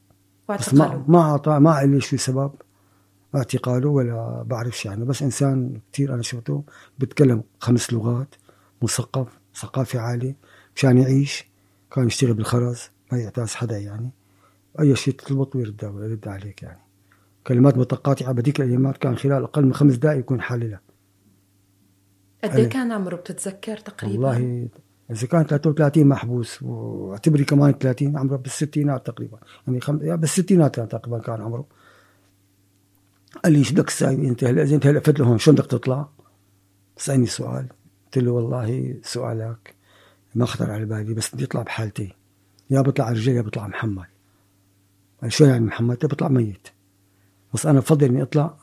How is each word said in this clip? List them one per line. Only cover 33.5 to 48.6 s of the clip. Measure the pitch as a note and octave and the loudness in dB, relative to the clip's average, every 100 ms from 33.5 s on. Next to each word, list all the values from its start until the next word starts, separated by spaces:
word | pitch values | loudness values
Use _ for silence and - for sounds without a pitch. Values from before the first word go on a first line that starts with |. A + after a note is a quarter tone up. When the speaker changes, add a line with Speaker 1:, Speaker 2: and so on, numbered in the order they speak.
Speaker 1:
لي: | D3 | 4
"شو | B2 | 4
بدك | E3 - | 2 0
تساوي | - C3+ C3+ C#3 | 0 0 0 0
أنت | A#2+ | 0
هلا؟ | B2 D3+ | 0 2
إذا | C#3+ | 2
أنت | D3+ C#3+ | 4 4
هلا | D3 | 4
فت | D3+ C#3+ | 4 4
لهون | A#2+ A2+ | 4 4
شو | D#3+ | 6
بدك | C#3+ - | 6 4
تطلع؟" | A#2+ C3 C3 D3 _ _ _ _ _ _ _ _ - | -2 -2 -4 -6 _ _ _ _ _ _ _ _ -10
سألني | - C3+ A#2 | -2 2 2
سؤال، | - A#2+ B2+ C3 _ _ _ | -2 -6 -8 -8 _ _ _
قلت | _ C3 | _ -2
له: | B2 | 0
"والله | A#2+ A#2 B2+ A2 C3 C3 A2+ | 0 -2 -4 -4 -4 -6 -8
سؤالك | - A#2+ A#2+ A2+ A2+ A#2 - - _ _ _ _ _ | -10 -8 -6 -6 -8 -10 -18 -20 _ _ _ _ _
ما | A2+ A#2+ | -2 -2
خطر | - A2+ | -2 -6
على | G#2 | -4
بالي، | G#2+ A2 G#2+ | -6 -6 -6
بس | A2+ - | -6 -6
بدي | B2+ | -6
أطلع | C3+ B2+ | -6 -6
بحالتين، | A2+ - G#2+ - G2 - _ _ _ _ - | -6 -6 -6 -6 -10 -12 _ _ _ _ -2
يا | C3+ | 0
بطلع | C3+ C#3+ | 2 0
على | A2+ A2+ | -2 0
رجلي | B2 A#2+ | 0 0
يا | |
بطلع | G#2 - G2+ | -2 -6 -8
محمل." | - A2 F#2+ E2+ _ _ _ _ _ _ _ _ _ _ - | -6 -6 -6 -10 _ _ _ _ _ _ _ _ _ _ -10
قال: | A#2+ | -2
"شو | - | 4
يعني | C#3+ B2 | 6 6
محمل؟" | A2 - A#2+ | 0 0 -2
قلت | A#2+ | -2
له: | D3 | -4
"بطلع | C#3+ F3 | -2 0
ميت، | B2+ A2 F#2+ - _ _ _ _ _ _ _ _ | 0 0 -6 -18 _ _ _ _ _ _ _ _
بس | - D#3 | -4 2
أنا | C3+ | 4
بفضل | A#2+ D#3 C3+ | 4 4 4
إني | C3 | 2
أطلع | C3 D3+ D3+ - | 0 0 -2 -6